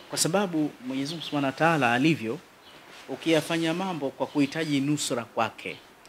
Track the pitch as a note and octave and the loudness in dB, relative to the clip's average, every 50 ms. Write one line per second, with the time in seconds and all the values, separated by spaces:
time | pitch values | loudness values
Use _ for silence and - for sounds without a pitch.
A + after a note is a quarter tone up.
0 | - - D3 C3+ - D3+ F3 G3 G#3 F3+ E3+ D#3 D3+ C#3+ - - A#2+ B2+ C3 C3+ | -12 -8 -2 0 0 2 2 2 2 2 0 0 -2 -2 -4 -8 -10 -8 -6 -4
1 | C#3 D3 E3+ D#3+ C#3+ - D3 C#3+ C#3 C3+ C3 - D#3 E3 E3 D3 C3 A#2 A#2+ B2 | -4 -6 -6 -8 -8 -4 -2 0 0 -2 0 2 4 4 4 4 4 4 4 4
2 | C#3 E3 D#3 G#2+ A2 A2 C3 E3+ - - - - - - - - - - - - | 4 4 4 2 0 -4 -6 -6 -10 -18 -20 -20 -20 -20 -20 -20 -20 -20 -20 -20
3 | - - C3+ - - E3 D#3+ D3+ D3 - E3+ E3 E3 D#3+ D#3+ F3 F#3+ F#3+ F3 D3 | -12 -10 -10 -4 0 2 2 2 2 0 -2 0 0 0 0 -2 -2 -4 -4 -4
4 | C#3 C3 - - C3+ - - D3 C#3+ C#3 - D#3+ D#3+ D#3 C#3+ C3+ C3+ C#3+ D3+ C#3+ | -4 -4 -2 -4 -6 -2 2 2 2 2 0 -4 -2 0 0 2 2 2 0 0
5 | - - C3+ A#2 A2+ - - A#2+ A2+ G#2+ - - - F2+ - - - - - - | 0 -2 -2 -2 -4 -4 -2 0 0 0 -2 -6 -10 -10 -10 -12 -16 -20 -20 -20
6 | - | -20